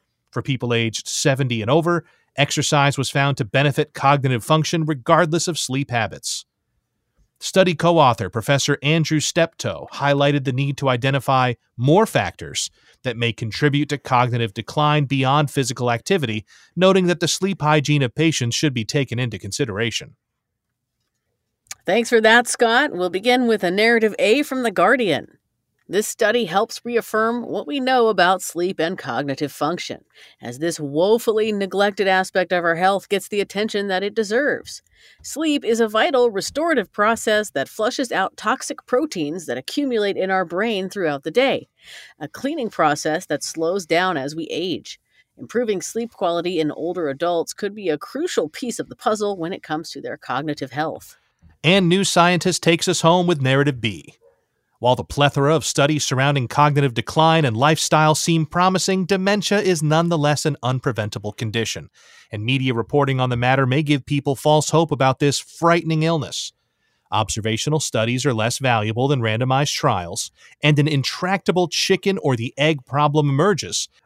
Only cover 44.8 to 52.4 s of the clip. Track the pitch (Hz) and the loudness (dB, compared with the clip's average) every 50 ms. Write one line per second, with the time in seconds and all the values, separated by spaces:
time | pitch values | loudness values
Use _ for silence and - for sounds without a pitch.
44.8 | - - - _ _ _ _ _ _ _ _ - 127 - - 233 247 214 202 180 | -8 -12 -20 _ _ _ _ _ _ _ _ -20 -16 -6 -4 -4 -2 0 -2 -4
45.8 | - - - 226 233 233 _ - 202 170 170 170 165 180 190 156 160 151 - - | -4 -6 -6 -6 -8 -8 _ -4 -2 -2 -2 -2 -2 -2 -2 -2 -2 -2 -2 -4
46.8 | 147 170 175 185 165 143 135 139 165 175 175 165 156 - - - 214 202 202 220 | -6 -6 -4 -4 -4 -4 -4 -2 -2 0 0 0 -2 -4 -6 -8 -8 -8 -8 -6
47.8 | 202 165 151 147 - - - 262 339 359 - - 170 151 - - - 240 - - | -4 -4 -4 -4 -4 -10 -8 -6 -6 -2 -2 -2 -2 -4 -6 -8 -8 -8 -6 -8
48.8 | 294 - 247 _ - 240 214 208 214 202 196 185 160 170 190 - - - 156 156 | -8 -10 -10 _ -2 -2 -2 0 -2 -4 -4 -4 -6 -8 -8 -10 -8 -8 -8 -8
49.8 | 160 - - 143 151 123 110 - - - 123 131 151 156 147 - 143 131 123 147 | -8 -10 -14 -12 -12 -12 -12 -12 -8 -6 -6 -4 -4 -4 -6 -8 -8 -10 -6 -6
50.8 | 156 151 113 - - - - _ _ _ _ _ _ - _ _ - 151 185 202 | -6 -6 -6 -10 -16 -20 -20 _ _ _ _ _ _ -20 _ _ 2 4 4 4
51.8 | 185 165 175 196 196 - - 180 170 175 180 170 | 4 4 2 2 2 2 4 4 4 4 4 2